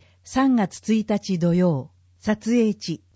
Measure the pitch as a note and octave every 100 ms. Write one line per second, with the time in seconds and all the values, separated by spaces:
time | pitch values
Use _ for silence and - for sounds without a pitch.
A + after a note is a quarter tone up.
0 | _ _ - B3+ C4+ B3 F#3+ - - A3
1 | G#3+ G#3 - F#3 E3+ E3+ F3+ C#3+ B2 _
2 | _ _ - G#3+ A3 A#3+ A3 G3+ - D#3+
3 | _